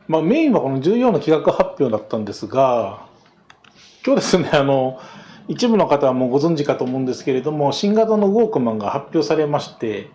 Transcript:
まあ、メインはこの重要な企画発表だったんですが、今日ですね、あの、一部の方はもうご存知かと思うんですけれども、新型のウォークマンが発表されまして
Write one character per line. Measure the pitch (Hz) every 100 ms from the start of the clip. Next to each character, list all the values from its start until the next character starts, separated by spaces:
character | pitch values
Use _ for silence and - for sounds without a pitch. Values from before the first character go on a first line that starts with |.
| -
ま | 160
あ、 |
メ | 156 294
イ | 311
ン |
は | 175
こ | 131
の | 135
重 | 156 233
要 | 247
な | 160
企 | 151 156 156
画 |
発 | - - -
表 | 131
だ | 107
っ | -
た | 113
ん | 101
で |
す | 98 107
が、 | 127 131 120 98 104 - _ _ _ _ - _ _ - _ -
今 | 254
日 |
で | -
す | 185
ね、 | 139
あ | 151
の、 | 139 135 131 131 - - - - -
一 | - 240
部 | 214
の | 160
方 | 143 135
は |
も | 127 127
う |
ご | 135
存 | 165 156
知 | 143
か | -
と |
思 | 127 131
う |
ん | 131
で |
す | 120
け | 151
れ | 131
ど | 147
も、 | 151 143
新 | - 202
型 | 214 220 214
の | 202
ウ | 214
ォ | 175
ー |
ク | 147
マ | 120
ン | 110
が | 101
発 | 147 -
表 | 165
さ | 147 156
れ | 151
ま | 147
し | - -
て | 117 101 101